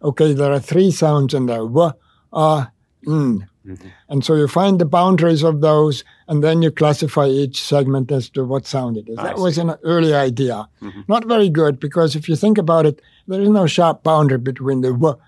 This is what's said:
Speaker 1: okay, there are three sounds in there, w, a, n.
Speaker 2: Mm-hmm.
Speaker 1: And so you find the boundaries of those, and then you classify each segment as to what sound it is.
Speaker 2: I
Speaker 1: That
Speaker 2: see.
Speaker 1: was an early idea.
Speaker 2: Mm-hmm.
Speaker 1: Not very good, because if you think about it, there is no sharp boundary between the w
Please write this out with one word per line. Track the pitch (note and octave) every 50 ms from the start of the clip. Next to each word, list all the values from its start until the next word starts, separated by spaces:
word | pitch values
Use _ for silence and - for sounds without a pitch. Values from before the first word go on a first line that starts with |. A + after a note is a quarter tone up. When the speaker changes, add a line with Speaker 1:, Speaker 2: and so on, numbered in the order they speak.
| -
Speaker 1:
okay, | D3+ C3 - D#3 D#3 C#3+
there | C3+ C#3+ C#3 C#3+
are | C#3
three | - - D3+ F3+ F#3+ F#3+
sounds | - - E3 D#3 D3 D3 C#3 B2+ D3
in | C3+ B2+
there, | B2 A#2 A2+ A2+
w, | A#2 A#2+ D#3+ E3+ D#3+ - _ _ _ _ _ _ _ -
a, | - D#3 D#3 D#3 D3 C3 - _ _ _ _ _ _ -
n. | D3 D#3 D#3 C#3+ B2+ A2+ F#2+ F#2+ - _ _ _
Speaker 2:
Mm-hmm. | F#2+ F#2+ F#2 - F#2+ - _ _ -
Speaker 1:
And | D3 C#3 B2+
so | - D#3+
you | D3+ D3 C#3
find | - E3+ F#3+ G3 F#3+ F3
the | F3
boundaries | D3 F3+ E3+ F3+ F#3+ F#3+ D#3+ E3 E3+ E3 D3 D#3
of | E3 D#3 D3
those, | D#3 D#3 D3+ D3+ D3+ D3+ C#3+ - - _ _ _ _
and | - D#3 D3 D3
then | D#3+ E3 E3+ E3
you | D#3
classify | C#3+ - D#3+ D3+ C#3+ - E3 D3 - D#3 C#3+
each | C#3 C3+ C#3 C#3+ C3 C3+ - -
segment | - D3 C#3+ C#3 C3 C3+ C3+ B2+ A#2
as | D3 C3 A#2 -
to | - C#3+ C3
what | B2 C3+ C#3 -
sound | - - C#3 B2+ A#2+ A#2
it | G#2+ A2 A2+
is. | A2+ A2
Speaker 2:
I | -
Speaker 1:
That | - -
Speaker 2:
see. | F3 F#3
Speaker 1:
was | F3+ C#3+ E3
an | E3+ E3 D#3 - -
early | D#3+ E3+ E3+ E3 D#3 D3
idea. | C#3+ C#3 C3 A#2+ A#2+ C3+ B2 A#2 G2+ G#2+ - _ - A2
Speaker 2:
Mm-hmm. | G#2 - - G2+
Speaker 1:
Not | - G#3 A#3+ A3+
very | A3+ A#3 A3 G3+ F#3+
good, | D3 D#3+ D#3+ D3 C#3 B2+
because | - C#3+ - F3 E3 D3+ C3+
if | D3+ D3+ -
you | D#3+
think | C#3+ - G#3+ G#3+ G#3
about | F3 D#3 E3+ E3 D#3
it, | D#3 D3 - _ _ _ _ _ -
there | F#3 F#3+ G3
is | G#3
no | G#3+ G3+ F#3
sharp | D3 - - F3 E3 D#3 - -
boundary | D#3+ D#3+ D3+ D3+ C#3 C3+ B2
between | A#2+ C3+ B2+ - C3 C3+ C3+ C3
the | B2+ B2+ B2
w | B2 D#3 D#3 C3+ - _